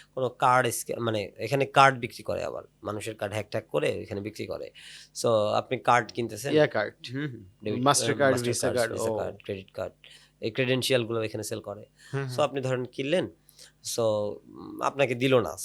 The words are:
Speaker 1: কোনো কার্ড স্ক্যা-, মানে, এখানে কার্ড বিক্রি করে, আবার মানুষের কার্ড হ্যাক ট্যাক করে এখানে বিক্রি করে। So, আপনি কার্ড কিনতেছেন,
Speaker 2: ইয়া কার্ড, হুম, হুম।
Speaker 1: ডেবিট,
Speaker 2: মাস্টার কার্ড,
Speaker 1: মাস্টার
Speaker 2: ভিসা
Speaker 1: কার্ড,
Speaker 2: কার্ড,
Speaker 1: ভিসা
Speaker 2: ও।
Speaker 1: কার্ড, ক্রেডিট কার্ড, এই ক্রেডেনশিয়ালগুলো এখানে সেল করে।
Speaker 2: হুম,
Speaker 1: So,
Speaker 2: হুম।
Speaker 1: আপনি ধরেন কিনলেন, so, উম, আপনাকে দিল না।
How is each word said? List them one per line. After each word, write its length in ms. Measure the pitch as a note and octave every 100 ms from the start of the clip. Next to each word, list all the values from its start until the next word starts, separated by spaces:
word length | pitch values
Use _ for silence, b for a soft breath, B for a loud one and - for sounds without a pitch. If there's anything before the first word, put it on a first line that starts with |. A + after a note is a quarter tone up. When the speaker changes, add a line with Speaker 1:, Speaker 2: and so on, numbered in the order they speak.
| B
Speaker 1:
কোনো 140 | C3 B2
কার্ড 400 | - C3 B2+ A#2+
স্ক্যা-, 320 | - - -
মানে, 300 | A2+ G#2+ F#2+ -
এখানে 300 | G#2+ C#3 C3+
কার্ড 320 | C#3+ C#3 B2+
বিক্রি 240 | A#2 -
করে, 220 | G#2+ F#2
আবার 180 | D#2+ A#1 - _
মানুষের 320 | G2+ G#2 A2
কার্ড 200 | G#2+ G#2
হ্যাক 140 | G#2+ G2
ট্যাক 160 | A2+ -
করে 340 | D3 D3 F#2+
এখানে 180 | F#2+ G2+
বিক্রি 260 | G#2 - G2+
করে। 240 | - - - B B B
So, 140 | - B2 A2 G#2
আপনি 240 | A2 - B2+
কার্ড 340 | - A#2+ G#2+
কিনতেছেন, 420 | - A2+ G#2+ C#3
Speaker 2:
ইয়া 120 | D3+ D3
কার্ড, 280 | A2 G#2+ - B2
হুম, 160 | C3 D3
হুম। 160 | A2+ F#2 -
Speaker 1:
ডেবিট, 180 | G#2+ A2
Speaker 2:
মাস্টার 320 | C3+ C3+ A#2
কার্ড, 180 | - C3+
Speaker 1:
মাস্টার 200 | B2 A#2+
Speaker 2:
ভিসা 140 | A2+ -
Speaker 1:
কার্ড, 120 | B2
Speaker 2:
কার্ড, 140 | A2+
Speaker 1:
ভিসা 180 | A#2 A2+
Speaker 2:
ও। 80 | G#2+
Speaker 1:
কার্ড, 240 | F2+ G2
ক্রেডিট 280 | - G2 F#2+
কার্ড, 240 | - F#2 - - B B -
এই 100 | A2
ক্রেডেনশিয়ালগুলো 720 | A2+ B2+ C3 A#2+ B2 A2+ A2+
এখানে 220 | A2 A2
সেল 160 | G#2 A2
করে। 240 | G#2 G#2 - _ B
Speaker 2:
হুম, 80 | C#3
Speaker 1:
So, 60 | C3+
Speaker 2:
হুম। 120 | B2
Speaker 1:
আপনি 200 | C#3+ C#3
ধরেন 240 | C3 B2+
কিনলেন, 420 | B2 - C#3 F3+ A2+ - B B B _ - -
so, 40 |
উম, 800 | A2+ G#2+ G#2 - - A#1 G2 -
আপনাকে 320 | B2+ C#3 B2+
দিল 260 | A#2+ C3+ B2+
না। 160 | F2 -